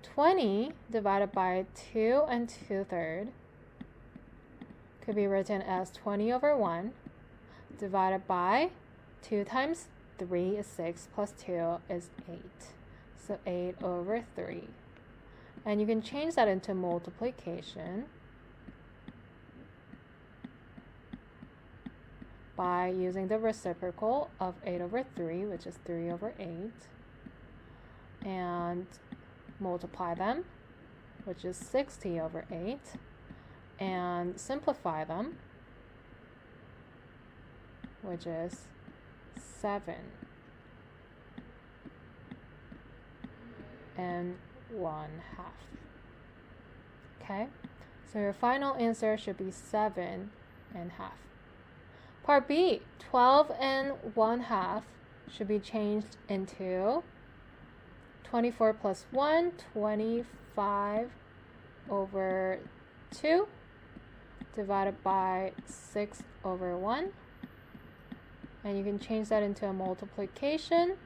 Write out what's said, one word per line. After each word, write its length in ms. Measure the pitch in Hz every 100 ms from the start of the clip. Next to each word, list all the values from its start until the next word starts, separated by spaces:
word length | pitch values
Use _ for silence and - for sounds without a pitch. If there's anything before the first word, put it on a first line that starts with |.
Twenty 680 | - - 311 381 233 202 262 - -
divided 420 | 226 202 196 202
by 340 | 202 185 185 226
two 480 | - - 226 220 262 302
and 200 | 240 240
two-third 800 | - - 196 196 180 160 165 220 - - - - - - - - - - - - - - - - -
could 120 | -
be 120 | 208 202
written 340 | 196 190 202
as 300 | 190 185 185
twenty 420 | - - 202 220
over 240 | 247 294 285
one 360 | 196 170 202 - - - - - - - - -
divided 480 | 202 190 190 190 190
by 440 | 180 180 233 349 - - - - -
two 220 | - 208
times 440 | 202 247 277 330 - - - -
three 380 | 180 175 185 208
is 100 | 202
six, 420 | - 170 170 -
plus 180 | - 202
two 440 | - - 175 165 170 -
is 200 | 175 175 - -
eight. 400 | 175 - - - - - - - -
So 140 | - 202 -
eight 280 | 180 180 180
over 420 | 180 175 175 233 233
three. 340 | - 175 170 - - - - - - - - - - 214
And 140 | 208
you 60 | 214
can 140 | 220
change 340 | 220 285 320 330
that 120 | 214
into 260 | 190 -
multiplication 1300 | 190 180 170 175 - 233 247 - 165 151 - 170 190 285 - - - - - - - - - - - - - - - - - - - - - - - - - - - - - - - - - - - - - - - - - - - - -
by 320 | 180 180 180
using 400 | 185 185 185 185
the 100 | 220
reciprocal 920 | 220 220 185 170 180 - 214 269 294 -
of 160 | 185 180
eight 160 | - 175
over 240 | 175 233 262
three, 300 | - 165 175
which 200 | 202 180
is 140 | 180 175
three 260 | - 170 170
over 240 | 175 - -
eight, 320 | 170 170 214 - - - - - - - - - - - - - - - 196
and 600 | 185 180 175 175 180 185 - - - - - - -
multiply 520 | 190 175 175 - 180
them, 320 | 170 196 285 370 - - - - - - -
which 200 | - 175
is 120 | 180 180
sixty 640 | - 262 277 - 196 170
over 260 | 160 170 -
eight, 300 | 170 185 285 - - - - - - - - - -
and 640 | 190 185 180 175 175 -
simplify 640 | - 269 294 269 - 156
them, 320 | 156 165 262 339 - - - - - - - - - - - - - - - - - - - - - - - - - -
which 240 | 202 170 175
is 360 | 165 175 - - - - - - - - -
seven 580 | - - 208 202 202 - - - - - - - - - - - - - - - - - - - - - - - - - - - - - - - - - - - 233 - - - - -
and 380 | 180 175 175 180 - - -
one 520 | 226 165 156 151 156 - -
half. 100 | 170 - - - - - - - - - - - - - - - - -
Okay, 240 | - 196 254 - - - - - -
so 60 | 214
your 140 | 202
final 420 | 196 240 269 277
answer 420 | 262 233 226 220 214
should 200 | - 185
be 160 | 190
seven 800 | - - 214 214 196 175 180 202 - - - -
and 160 | 180 175
half. 200 | - 190 - - - - - - - - - - -
Part 240 | - 285 269
B, 360 | 294 359 226 - -
twelve 520 | - 254 247 277 294 233
and 340 | 269 269 277 277 226
one 260 | 226 220 240
half 440 | 233 214 180 208 - - - - -
should 140 | - 202
be 100 | 214
changed 600 | 202 220 208 214 208 - -
into 760 | 196 190 - 185 185 196 294 - - - - - - - - - - - - -
Twenty-four 460 | 240 240 233 220
plus 320 | 220 202 185 -
one, 420 | 254 294 320 349 349 -
twenty-five 1400 | 220 214 214 220 233 247 - - - 202 202 202 214 247 - - - - - - - -
over 720 | 202 190 196 190 185 190 - - - - - -
two, 380 | - 302 349 415 - - - - - - - - - -
divided 480 | - 196 196 196 190
by 500 | 190 190 185 185 190 -
six 580 | - - - 208 208 - - -
over 320 | 190 185 180 175
one. 340 | 196 262 381 - - - - - - - - - - - - - - -
And 140 | 208 196
you 80 |
can 140 | 196 202
change 300 | - 220 214
that 120 | 214
into 240 | 208 202 202
a 60 |
multiplication. 1300 | 190 190 185 202 - 196 - 277 311 - 339 349 392